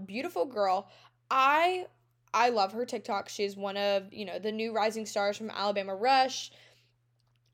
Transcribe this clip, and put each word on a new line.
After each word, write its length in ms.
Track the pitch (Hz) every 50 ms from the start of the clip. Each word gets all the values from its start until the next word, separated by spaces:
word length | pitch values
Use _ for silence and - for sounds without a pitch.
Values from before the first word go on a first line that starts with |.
| 190
beautiful 400 | 185 190 240 302 359 - 359 339
girl. 460 | 285 240 214 202 190 185 196 202 - - - - - _ _ _ -
I, 560 | 247 262 262 277 294 311 339 359 370 370 359 - _ _ _ _ _ _ _ _ -
I 160 | 214 233 247
love 220 | 240 214 190 190
her 120 | 214 226 247
TikTok. 460 | - - 214 - - 214 196 - -
She's 260 | - - 208 202 196
one 220 | 196 196 196 190 202
of, 340 | 202 202 202 196 190 196
you 140 | - 214 208
know, 120 | 185 175 180
the 140 | 185 214
new 220 | 214 220 226 226 220
rising 320 | 220 208 220 220 226 220
stars 320 | 208 - 214 202 202 208 -
from 100 | 220 214
Alabama 460 | - - 196 208 202 202 190 196 190
Rush. 560 | 190 220 254 269 262 262 262 262 - - - - - - - _ _ _ _ _ _ _ _ _ _ _ _ _ _ _ _